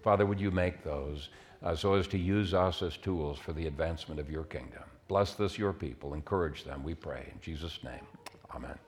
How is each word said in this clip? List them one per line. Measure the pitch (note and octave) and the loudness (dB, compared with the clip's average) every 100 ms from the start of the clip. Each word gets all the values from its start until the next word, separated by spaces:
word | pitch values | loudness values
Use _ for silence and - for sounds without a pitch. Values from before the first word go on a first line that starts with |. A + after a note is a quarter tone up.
Father, | A2 G2+ G2+ | 6 6 6
would | G2 | 4
you | G2 | 2
make | F2+ F2+ F2 | 4 2 0
those, | E2 D2 C#2 D2 D2 - - - | -4 -4 -4 -6 -10 -16 -20 -6
uh, | F2 | -2
so | E2 G2+ | 2 4
as | G2 F2+ | 4 4
to | G2 | 0
use | F2+ G#2 G2 | 2 2 4
us | F#2 F#2 F2 | 4 4 2
as | F2+ - | -4 -2
tools | G2 F2+ D2 C#2+ | -2 0 -2 -4
for | - | -6
the | D#2 D#2+ | -4 -4
advancement | C#2+ E2 E2 - D2+ | 0 -2 -2 -6 -8
of | D2 | -6
your | D#2 | -6
kingdom? | D#2+ F2+ F2 - - - - | -6 -8 -10 -14 -16 -20 0
Bless | G2 G2 | 2 2
this, | - G2+ - | 2 -2 2
your | G2+ | 0
people. | E2+ D#2 A1+ C#2+ | 0 -6 -6 -6
Encourage | D2 D2 F#2+ E2 C#2 | -6 0 2 2 -2
them, | - C#2 | -10 -8
we | D2 | -6
pray. | E2 D2+ C2 C2 | -6 -8 -8 -10
In | - | -12
Jesus' | - D#2+ E2 - | -8 -6 -6 -8
name, | - - - - - - - | -10 -12 -14 -18 -20 -20 -14
amen. | - - C#2 | -10 -10 -12